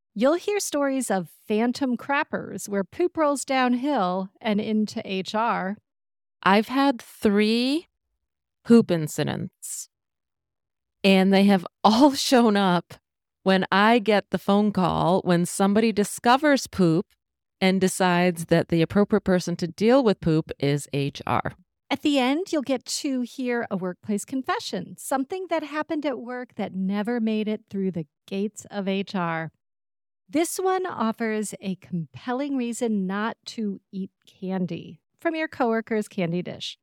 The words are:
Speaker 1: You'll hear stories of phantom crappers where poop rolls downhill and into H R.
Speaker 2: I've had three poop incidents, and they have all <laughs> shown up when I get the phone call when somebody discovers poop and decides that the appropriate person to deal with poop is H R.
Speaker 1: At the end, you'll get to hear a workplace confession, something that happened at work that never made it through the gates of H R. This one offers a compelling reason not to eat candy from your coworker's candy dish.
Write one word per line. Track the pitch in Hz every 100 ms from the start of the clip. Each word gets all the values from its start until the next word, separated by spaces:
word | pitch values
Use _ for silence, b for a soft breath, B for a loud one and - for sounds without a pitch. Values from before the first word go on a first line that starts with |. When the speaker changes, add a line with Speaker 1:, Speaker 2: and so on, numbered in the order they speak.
| _
Speaker 1:
You'll | 202 254 339
hear | - 403
stories | - 294 277 269 240
of | 190 165 _ -
phantom | 214 240 240 269 240
crappers | - 285 320 - - 190 -
where | 202
poop | 185 - 349 -
rolls | 294 285 -
downhill | 269 254 247 277 269 180 185 190 _
and | 226 208
into | 208 214 208 220 -
H | 190 185 214
R. | 233 185 185 208 _ _ _ _ _ _
Speaker 2:
I've | 180 202 220
had | 262 277 240
three | - - 220 202 214 233 254 302 - _ _ _ _ _ _ _ -
poop | 233 220
incidents, | 175 151 - 139 - - _ - - - _ _ _ _ _ _ _ _ _ _ _
and | 196 190 190
they | 190
have | 196 196 165 _
all | 196 220 285
<laughs> | 262
shown | - 254 233 202
up | 196 175 - - _ _ _ _ 190
when | 190 -
I | 190 214 240
get | 202 208 -
the | 180
phone | - 202 214
call | 202 175 160 156 185
when | - 175 175
somebody | - 196 202 226
discovers | 202 208 - 240 262 302 277 -
poop | - 175 160 - _ _ _ _ -
and | 190 190
decides | 185 - 185 175 180 165 165
that | 165 -
the | 170
appropriate | 160 202 202 208
person | - 180 170 170
to | 170
deal | - 214 262
with | 240 190
poop | 170 156 - -
is | 143 143 -
H | 143 139 - -
R. | 120 - - _ _ -
Speaker 1:
At | 269
the | 311 285
end, | 247 294 381
you'll | 320
get | 240 262
to | - - 294 262
hear | 240 - 247 240 220
a | 190
workplace | 185 175 - 208 -
confession, | 262 254 381 - 196 175 180
something | - 269 262 370 370
that | 330
happened | 294 302 302 320 294
at | 262
work | 240 247 247 -
that | 196 185
never | 190 202 214 240
made | 220 214 214
it | 214 _
through | 202 190
the | 175 151 _ -
gates | 196 196 - -
of | 202 190
H | 196 196 196
R. | 170 160 160 _ _ _ _ _ _ _ _
This | 277 339 -
one | 381 370 370
offers | - 226 220 226 214 208 -
a | 190 185
compelling | - 175 156 - - 247 285 277
reason | 233 226 240 214 185
not | 196 220 - -
to | - 208 196 _
eat | 196 190 _ _
candy | - 185 185 180 165 - - _ _
from | 339 320
your | 320
coworker's | - 247 226 220 220 208
candy | - 170 160
dish. | - - - -